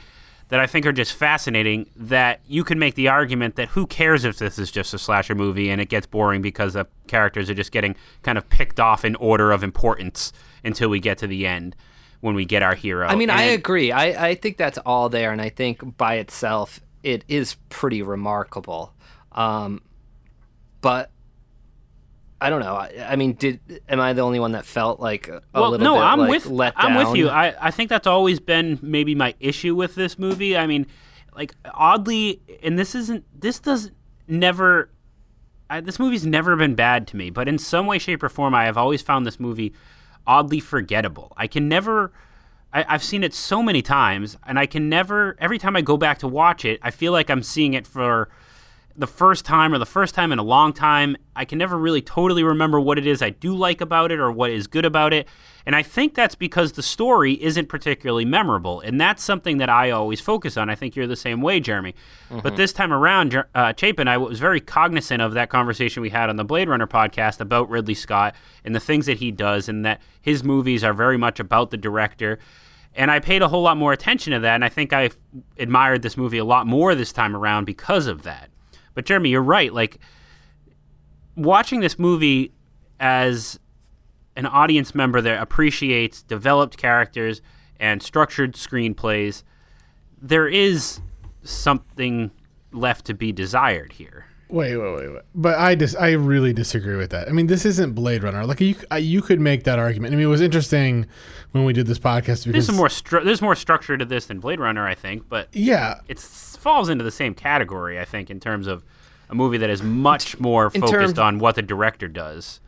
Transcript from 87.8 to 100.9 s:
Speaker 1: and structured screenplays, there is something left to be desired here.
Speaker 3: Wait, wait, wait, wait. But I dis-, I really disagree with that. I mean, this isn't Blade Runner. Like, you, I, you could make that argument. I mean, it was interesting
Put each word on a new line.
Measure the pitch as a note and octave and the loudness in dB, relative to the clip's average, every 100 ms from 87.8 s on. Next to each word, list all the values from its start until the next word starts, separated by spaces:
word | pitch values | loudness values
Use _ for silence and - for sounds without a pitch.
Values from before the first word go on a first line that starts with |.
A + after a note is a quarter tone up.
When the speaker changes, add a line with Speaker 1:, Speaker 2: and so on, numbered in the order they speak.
Speaker 1:
and | G#2+ G#2 | -2 -2
structured | - D#3 D3 - B2+ | -2 0 0 0 -4
screenplays, | - - B2+ A#2 G#2+ A2 G#2 G#2 - - _ _ - _ _ _ _ | -6 -6 -4 -4 -2 -2 -2 -2 -6 -16 _ _ -20 _ _ _ _
there | C3+ D#3+ D3+ | 2 2 4
is | G3 G3 E3 - - - - - - | 4 2 2 -2 -8 -14 -18 -20 -20
something | - - D3 C3 - - B2+ A#2+ G#2+ - _ _ _ | -12 0 2 2 -2 -6 -4 -2 -4 -10 _ _ _
left | A#2 B2 - - | -4 -2 -2 -6
to | |
be | G#2 A2 | -6 -6
desired | F#2+ F#2 B2 C3+ E2+ C#2+ | -4 -2 2 2 0 -6
here. | - C#2+ - - - - | -18 -20 -20 -20 -20 -6
Speaker 3:
Wait, | E3 C3 A#2+ | -4 -2 -4
wait, | G2+ | -6
wait, | D2+ C#2 | -6 -10
wait. | C#2 - | -12 -12
But | F3 E3+ D#3+ | -2 0 4
I | F3+ | 4
dis-, | E3+ C#3+ - | 4 2 2
I | E3+ | 2
really | D#3+ C#3 C#3 B2+ | 4 4 4 2
disagree | A2+ A2 A2+ G2+ G2 | 0 -2 -4 -4 -4
with | F#2 | -4
that. | F2 - | -6 -2
I | |
mean, | E3 E3+ | 2 2
this | F3+ | 2
isn't | G#3+ F#3 D3+ | 2 2 0
Blade | A2+ A#2+ A2+ | 0 -2 -2
Runner. | G2+ G2+ | -2 -4
Like, | A2+ C3+ | -4 2
you, | F#3+ G3+ - | 2 0 -4
I, | D#3 | -4
you | D#3 F#3+ | 0 0
could | G3 E3 | 2 2
make | D3+ C#3 | 4 2
that | C3 A#2+ | 2 0
argument. | A#2 G#2+ A#2 | 0 -2 -2
I | D3 | 2
mean, | D3+ | 2
it | |
was | D3+ | 4
interesting | F3 D#3+ - D3 C3 | 4 2 2 2 2